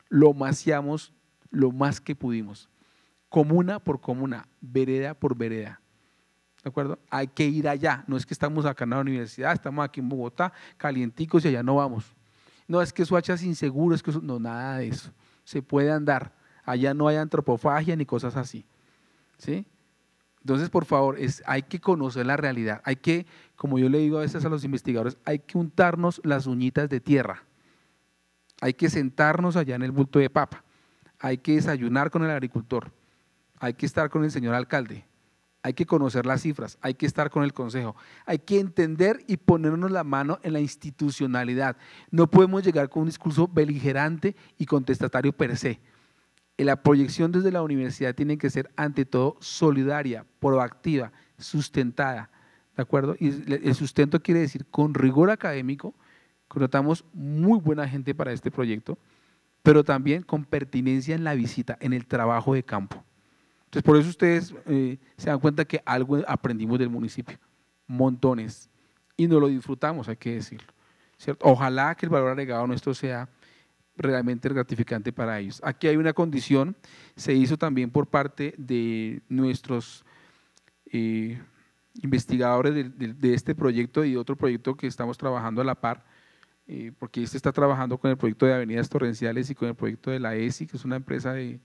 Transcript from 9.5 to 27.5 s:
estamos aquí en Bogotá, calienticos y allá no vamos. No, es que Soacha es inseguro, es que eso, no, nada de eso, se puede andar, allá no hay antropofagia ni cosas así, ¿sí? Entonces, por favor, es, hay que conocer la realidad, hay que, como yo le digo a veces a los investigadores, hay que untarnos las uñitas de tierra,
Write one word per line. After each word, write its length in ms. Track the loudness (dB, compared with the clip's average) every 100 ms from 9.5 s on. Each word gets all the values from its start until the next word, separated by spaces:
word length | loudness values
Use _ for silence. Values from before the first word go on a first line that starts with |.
estamos 300 | -2 -4 -6
aquí 180 | -6 -4
en 80 | -6
Bogotá, 440 | -4 -6 -4 -4 -4 -20 _
calienticos 720 | -4 -2 -4 -4 2 2 4
y 20 |
allá 160 | 0
no 120 | 2 2
vamos. 380 | 2 -4 -10 _ _ _ _ _ -2
No, 140 | 0
es 120 | 0
que 120 | 0 2
Soacha 280 | 2 2
es 100 | -2
inseguro, 520 | -2 -2 -2 2 2 2
es 80 |
que 80 | 0
eso, 100 | -4
no, 180 | -4 -6
nada 400 | -6 -6 -6 -6
de 100 | -6
eso, 220 | -8 -10 -20 _ _ -8
se 160 | -8
puede 300 | 0 2 2
andar, 420 | 2 2 0 -2 _ _ _ -4
allá 280 | 0 0
no 140 | 2 2
hay 80 | 2
antropofagia 800 | 0 -2 0 0 0 0 0 -2
ni 100 | -2
cosas 300 | -4 -4 -6
así, 300 | -8 -12 -20 _ _ _ _ _ _ _
¿sí? 280 | -8 -8 -8 _ _ _ _ _ _ _
Entonces, 280 | -4 -2 0
por 140 | -2
favor, 340 | 2 2 2 0
es, 240 | -4 -6 -4
hay 180 | -4
que 160 | -4 -4
conocer 460 | 0 0 0 -2 -2
la 100 | 0
realidad, 460 | -2 -2 -4 -4
hay 140 | -4 -4
que, 280 | 0 -2 -4 -18 _ _
como 240 | -2 2
yo 80 | 4
le 120 | 4
digo 180 | 2 0
a 40 |
veces 220 | -4 -4
a 60 | -4
los 160 | -4 -4
investigadores, 520 | -6 -2 -2 -2 -6
hay 160 | -6 -6
que 180 | -2 -2
untarnos 640 | -2 4 4 4 -2 0 0
las 220 | 0 0
uñitas 420 | 0 0 0 -2
de 100 | -4
tierra, 440 | 4 2 2 -6 _